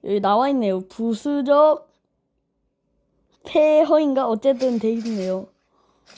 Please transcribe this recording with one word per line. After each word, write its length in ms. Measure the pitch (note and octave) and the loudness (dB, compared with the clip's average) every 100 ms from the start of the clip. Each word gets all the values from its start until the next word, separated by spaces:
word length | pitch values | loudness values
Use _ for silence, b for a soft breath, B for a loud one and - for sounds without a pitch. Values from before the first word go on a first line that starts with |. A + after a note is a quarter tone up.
| - | -6
여기 140 | G3+ | -2
나와 260 | G3 G#3 C4+ | 0 0 0
있네요. 380 | C4+ G#3 F#3 F#3+ | 0 -2 -2 -6
부수적 1040 | - A3+ G#3+ D4 C#4+ C4 C#4+ D#4 D4+ - _ _ _ _ _ _ _ _ _ _ _ _ _ _ _ - | -6 -4 -4 -4 -4 2 4 4 2 -6 _ _ _ _ _ _ _ _ _ _ _ _ _ _ _ -4
폐허인가? 840 | E4 D4+ D4+ D4+ D#4 D4+ C4+ B3 | 2 4 4 4 2 2 -2 -2
어쨌든 500 | A3 C4+ B3+ C4 A#3 | 0 0 0 -2 -2
돼 120 | A3 | -2
있네요. 540 | A3+ A3+ G#3+ F#3 F#3+ - _ _ _ _ _ _ | -4 -6 -6 -4 -6 -10 _ _ _ _ _ _